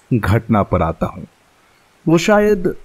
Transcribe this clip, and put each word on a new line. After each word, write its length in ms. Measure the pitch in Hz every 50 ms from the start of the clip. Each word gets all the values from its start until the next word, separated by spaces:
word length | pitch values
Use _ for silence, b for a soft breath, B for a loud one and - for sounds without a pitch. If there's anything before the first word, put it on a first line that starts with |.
| _ _ 131
घटना 480 | 113 - 87 101 117 110 - 113 101 95
पर 180 | - - 90
आता 240 | 82 82 82 - -
हूँ। 200 | - - 90 - - _ _ _ _ _ b b b b b b b _ _ _
वो 120 | 165 160 170
शायद 560 | 170 - 208 208 208 214 214 196 175 180 - -